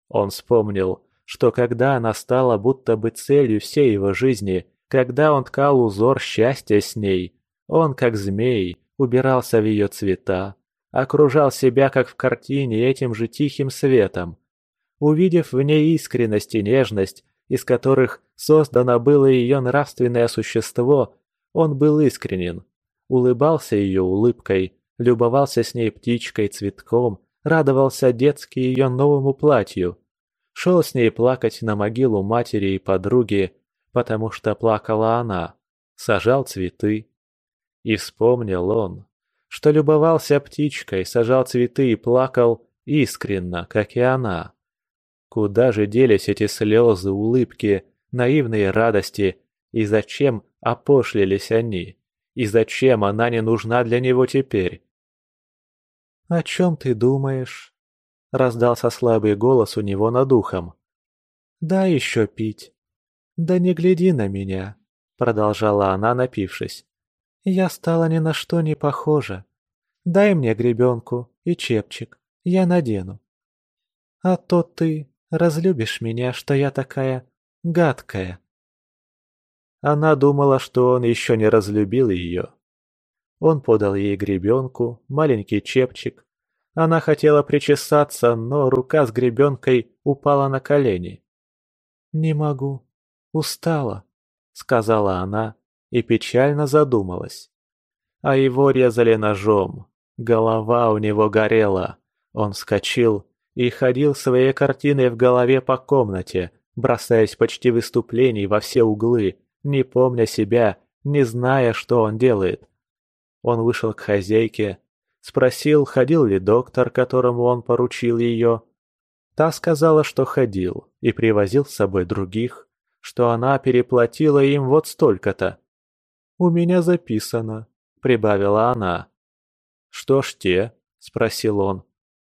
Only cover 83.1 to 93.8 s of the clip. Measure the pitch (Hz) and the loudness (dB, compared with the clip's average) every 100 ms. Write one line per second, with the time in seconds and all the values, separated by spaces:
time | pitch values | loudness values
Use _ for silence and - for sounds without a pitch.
83.1 | _ _ - 156 151 - 110 101 98 101 | _ _ -2 0 0 2 2 2 -2 -2
84.1 | 98 101 95 98 131 131 - 120 120 - | -4 -2 -2 0 0 -2 -6 -6 -6 -8
85.1 | 139 156 110 101 104 - 131 127 - - | -2 0 0 -2 -6 -2 -2 -2 -4 -14
86.1 | _ _ _ _ _ _ 160 160 165 160 | _ _ _ _ _ _ -2 0 0 0
87.1 | 147 151 147 143 147 - 143 - 151 147 | 0 4 2 2 -2 0 -2 2 0 0
88.1 | - 120 117 117 143 131 131 127 156 127 | 0 0 0 -2 0 2 0 0 0 0
89.1 | 117 123 117 143 131 - 127 - _ 147 | 0 -2 2 0 0 0 0 0 _ -6
90.1 | 139 147 139 139 135 - 147 127 92 90 | -2 0 0 0 -4 0 0 2 -2 -6
91.1 | 98 _ _ _ _ _ _ _ _ _ | -14 _ _ _ _ _ _ _ _ _
92.1 | 156 160 151 151 131 139 135 _ _ _ | -4 -2 0 -2 -4 -6 -8 _ _ _
93.1 | _ _ 156 - - 170 156 | _ _ -6 -6 -6 -4 -4